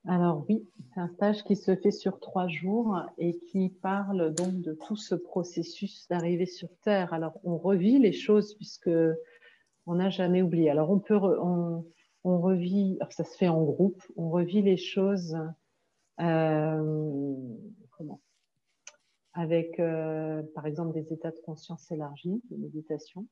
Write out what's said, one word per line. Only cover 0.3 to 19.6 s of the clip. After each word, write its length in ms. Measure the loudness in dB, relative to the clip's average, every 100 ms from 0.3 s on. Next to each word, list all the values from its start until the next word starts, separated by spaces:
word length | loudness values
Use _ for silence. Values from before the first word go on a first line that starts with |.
| 0 0
oui, 180 | -2 -2 -20 -14
c'est 60 | -8
un 80 | -8
stage 360 | 0 0 0
qui 120 | 0 0
se 200 | 2 2
fait 140 | 2
sur 300 | 0 -4 -6
trois 280 | -6 -4 -4
jours 500 | -4 -2 0 0 -2 -4 -4
et 200 | -4 -4
qui 300 | -6 -2 -2
parle 640 | -2 -4 -2 -2 0 0
donc 280 | 0 -2 -2
de 100 | -6
tout 240 | -8 -8 -8
ce 180 | -4
processus 920 | -4 -2 -4 -4 -6 -6 -8 -10 -10 -4
d'arrivée 380 | -2 0 0 -2
sur 240 | -6 -16 _
Terre. 300 | 0 0 0
Alors, 260 | -4 -6 -6
on 140 | -6 -2
revit 400 | 2 4 6 8
les 140 | 6
choses 420 | 4 4 4 4
puisque 360 | -10 -18 -6 0 4 4 2 -8 -20 -20 _ _ _ -2
on 80 | 0
n'a 120 | 2
jamais 320 | 2 2 4
oublié. 300 | 4 4 4
Alors, 200 | 4 4
on 100 | 2
peut 160 | 4 2
re-, 220 | 4 2
on, 420 | 2 0 0 -4 -8 _ _ _
on 160 | 0 2
revit, 560 | 4 2 2 2 0 -2
alors 120 | -6
ça 120 | -6
se 120 | -8 0
fait 120 | 2
en 140 | 4
groupe, 400 | 2 4 2 2 -14 -6
on 140 | -2
revit 320 | 0 2 2
les 160 | 4 2
choses, 580 | 0 0 0 0 -4 -6 -8 -12 _ _ _ _ _ -2
euh, 1120 | 0 2 4 2 2 0 0 -2 -2 -4 -4 -6 -8 -14 -16 -20 _
comment ? 300 | _ -14 -14 _ _ _ _ _ _ -20 _ _ _ _
Avec, 440 | -6 0 0